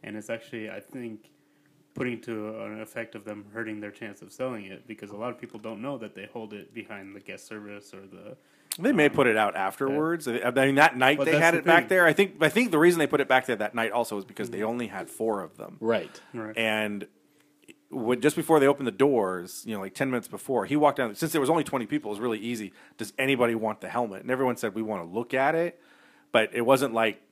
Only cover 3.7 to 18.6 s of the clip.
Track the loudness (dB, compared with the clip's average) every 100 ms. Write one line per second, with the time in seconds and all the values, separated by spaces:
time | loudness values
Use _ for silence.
3.7 | -8 -12 -12 -14 -14 -20 -8 -6 -6 -12
4.7 | -16 -16 -16 -14 -8 -8 -10 -14 -12 -12
5.7 | -8 -8 -8 -10 -14 -14 -12 -12 -14 -14
6.7 | -16 -14 -14 -16 -18 -16 -18 -14 -16 -14
7.7 | -16 -18 -20 -20 -18 -18 -20 _ _ _
8.7 | -4 0 4 4 6 4 4 2 2 -4
9.7 | -2 -2 0 -2 -2 -4 -2 0 4 4
10.7 | 6 6 6 4 4 2 6 4 4 6
11.7 | 6 6 6 6 6 2 2 2 4 2
12.7 | 6 6 6 2 2 4 4 4 -4 -2
13.7 | -2 0 0 -2 -4 -8 -10 -8 -4 -4
14.7 | -4 -6 -8 -12 -4 -2 -2 -6 -14 -16
15.7 | -6 -2 -2 -2 -16 -16 -12 -8 -2 0
16.7 | 0 -2 -6 -10 _ _ _ _ _ -20
17.7 | -20 _ -6 -2 2 2 0 4 6